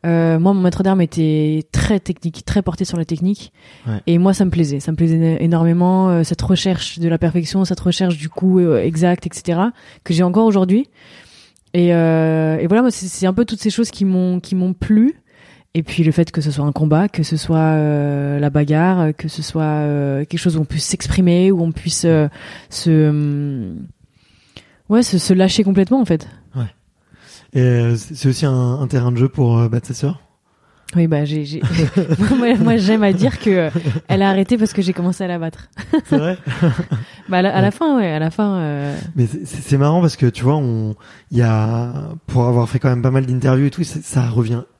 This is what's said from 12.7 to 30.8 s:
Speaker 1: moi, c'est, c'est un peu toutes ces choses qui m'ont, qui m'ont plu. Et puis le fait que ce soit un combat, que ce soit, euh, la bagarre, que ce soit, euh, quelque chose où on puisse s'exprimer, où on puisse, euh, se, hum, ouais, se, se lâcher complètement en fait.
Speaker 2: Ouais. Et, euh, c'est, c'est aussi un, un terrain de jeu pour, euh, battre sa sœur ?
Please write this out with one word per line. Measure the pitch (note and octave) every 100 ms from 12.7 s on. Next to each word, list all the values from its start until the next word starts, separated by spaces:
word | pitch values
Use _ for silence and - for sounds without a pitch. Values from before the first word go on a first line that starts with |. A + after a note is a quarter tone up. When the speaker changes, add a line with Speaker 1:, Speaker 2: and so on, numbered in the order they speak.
| G#3
Speaker 1:
moi, | B3+
c'est, | G#3 F#3
c'est | - F#3
un |
peu | F#3+ A#3+
toutes | G#3
ces | G#3+
choses | G3+ A3+
qui | - G3
m'ont, | F#3 F3+ F3+
qui | - F#3
m'ont | F#3
plu. | F#3 - G#3+ A#3+ - _ _ - - _
Et | E3
puis | D#3 -
le | D#3+
fait | D#3 E3
que | -
ce | D3+
soit | C#3 D3
un |
combat, | C#3+ D#3 D#3 G3+
que | -
ce | D#3 D#3+
soit, | - E3
euh, | D#3+ D#3 D3+ D3 C#3+ C#3+ C#3+ C#3+
la | D3
bagarre, | C#3+ D3 D3+ F3 F#3 D#3+ D3+
que | D#3+
ce | -
soit, | D3+ E3
euh, | D#3 D3+ D3 D3 C#3+ C#3 D3
quelque | E3+
chose | F#3 D#3+
où |
on | D3+
puisse | D#3
s'exprimer, | - - - - F3+ F3 F#3
où | F#3+
on | E3
puisse, | D#3+ - -
euh, | E3+ D#3+ D3 - - - -
se, | - E3+ D#3 D3+
hum, | D3+ D3 C#3+ C#3+ C3+ G2 D#2+ C2+ - _ _ _ _ _ - _ _ _
ouais, | A3
se, | B3 F3+
se | -
lâcher | F#3 F#3+ -
complètement | G3 G3 F#3+ C4+
en | A#3
fait. | D#3+ - - - C3+
Speaker 2:
Ouais. | A2 _ _ _ _ _ - - _
Et, | -
euh, | B2+ A#2+ A#2 A#2
c'est, | - D3+
c'est | C#3
aussi | B2+ D3+
un, |
un | C3 B2 C3 C3+
terrain | C3+ B2
de | B2
jeu | C3+
pour, | - B2 A#2
euh, | A#2
battre | A#2 -
sa |
sœur ? | A#2+ C#3+ F3+ _ _ _ _ _ _